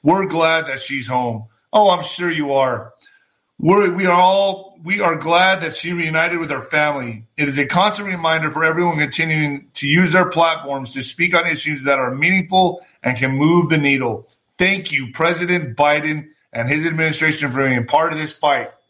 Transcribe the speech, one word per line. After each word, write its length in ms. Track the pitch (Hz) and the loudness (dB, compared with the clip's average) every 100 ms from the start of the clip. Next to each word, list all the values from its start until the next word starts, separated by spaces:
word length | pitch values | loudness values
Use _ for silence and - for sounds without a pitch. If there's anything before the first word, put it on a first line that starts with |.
"We're 240 | 143 190 190 | 4 2 2
glad 400 | 165 160 160 139 | 0 2 2 -2
that 140 | 135 | -8
she's 260 | - 139 120 | -6 -8 -4
home." 380 | 127 120 113 110 _ _ | -4 -4 -6 -12 _ _
Oh, 180 | 214 202 | 2 4
I'm 120 | 180 | 2
sure 280 | - - 175 | -2 -4 -4
you 240 | 160 143 | -2 -2
are. 380 | 135 131 117 110 _ - _ _ _ _ _ | 0 0 -2 -10 _ -20 _ _ _ _ _
We're, 320 | 156 202 196 | 4 4 4
we 140 | 175 180 | 0 2
are 140 | 175 | 4
all, 580 | 180 196 196 190 - _ | 6 4 2 -2 -12 _
we 160 | 165 202 | -6 0
are 160 | 190 156 | 0 0
glad 460 | 156 170 185 190 | 0 2 4 2
that 120 | 160 | -2
she 180 | - 170 | -6 -6
reunited 460 | 175 160 160 170 175 | -4 -2 0 0 -2
with 120 | 160 | -4
her 120 | 135 | -6
family. 640 | - 151 151 143 123 107 110 - | -2 0 0 -2 -6 -10 -14 -4
It 120 | 147 | -2
is 100 | 139 | -2
a 80 | 139 | 0
constant 400 | 170 202 202 202 | 2 2 0 -6
reminder 460 | 180 160 160 156 | -2 0 0 -2
for 100 | 151 | 0
everyone 340 | 160 160 175 160 | 0 2 0 0
continuing 720 | 147 - 165 156 151 143 - | -2 -2 -2 0 0 -4 -10
to 140 | - 143 | -8 0
use 240 | 156 185 | 2 4
their 180 | 180 175 | 4 2
platforms 600 | 165 165 156 139 139 127 | 2 2 0 -6 -8 -6
to 100 | 135 | -6
speak 320 | 120 - 175 | -6 -2 0
on 140 | 175 165 | 0 0
issues 340 | 156 151 147 | -4 -4 -4
that 160 | 135 139 | 0 0
are 160 | 127 | 0
meaningful 720 | 131 160 190 185 185 180 - - _ | -2 0 0 0 2 2 0 -16 _
and 160 | 127 120 | -4 -2
can 140 | 131 | -2
move 360 | 135 151 175 156 | 2 4 4 4
the 100 | 160 | 2
needle. 500 | 143 135 120 104 - _ _ - | 2 0 -2 -6 -12 _ _ -2
Thank 340 | 180 196 - | 0 0 -4
you, 180 | 143 123 | -8 -8
President 640 | - 165 170 175 180 143 113 | -2 0 0 -2 -2 -2 0
Biden 520 | 147 151 151 151 151 _ _ | 2 2 -2 -6 -8 _ _
and 160 | 113 120 | -6 -2
his 180 | 151 165 | 0 -2
administration, 640 | 160 160 156 156 151 147 | 0 -2 0 0 0 -2
for 180 | 127 135 | -2 0
being 160 | 127 117 | 0 0
part 260 | 147 165 | 0 0
of 80 | 156 | -2
this 120 | 151 | -8
fight. 380 | - 151 135 113 - | -2 0 0 -2 -14